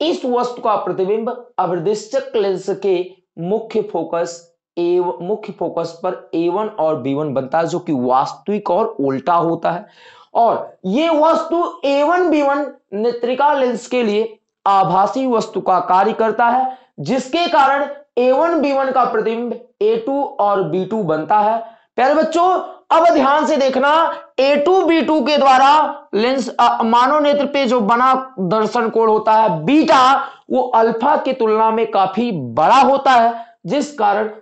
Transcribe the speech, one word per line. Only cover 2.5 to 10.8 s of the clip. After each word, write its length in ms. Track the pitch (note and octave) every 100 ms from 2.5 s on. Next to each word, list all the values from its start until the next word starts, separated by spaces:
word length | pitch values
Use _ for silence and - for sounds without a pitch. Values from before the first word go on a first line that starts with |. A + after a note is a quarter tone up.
| F#3 - G3
के 220 | G3+ F3+ F3+ - _ -
मुख्य 420 | E3+ G#3+ A3 A3
फोकस 640 | G#3 F3 D#3+ E3+ E3+ - - _ _ -
ए-, 240 | F3 F3+ F3+ E3+
मुख्य 320 | F3 G#3+ G#3+
फोकस 460 | F#3 F3 - E3 -
पर 260 | F#3 F3+ -
ए 140 | D#3+ E3+
वन 200 | F#3 G#3+
और 280 | G#3 D#3 D3
बी 180 | B2
वन 180 | C#3 D3+
बनता 240 | C3 C3 D#3
है, 80 | E3
जो 120 | E3+
कि 140 | F3
वास्तविक 760 | C#3+ B2 B2+ - - - G#3 G#3
और 160 | F3+ A3+ -
उल्टा 340 | C#3 C3+ -
होता 360 | E3+ E3 E3 -
है। 160 | F3+ G#3 _ - - -
और 440 | - A#3 - - -